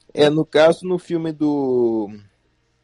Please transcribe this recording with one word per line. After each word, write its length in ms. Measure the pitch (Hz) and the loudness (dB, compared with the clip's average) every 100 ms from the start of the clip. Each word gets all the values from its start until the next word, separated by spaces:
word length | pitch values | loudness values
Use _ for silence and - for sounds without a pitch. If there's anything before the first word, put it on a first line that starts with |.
| _ | _
É, 180 | - 147 | 0 2
no 120 | 151 | 2
caso, 400 | 151 147 160 170 | 0 4 4 2
no 140 | 180 180 | -2 -6
filme 340 | - 170 160 | -4 -6 -6
do 800 | 151 151 147 135 123 120 113 104 104 104 _ _ _ _ _ | -4 -2 -2 -2 0 0 -2 -6 -10 -20 _ _ _ _ _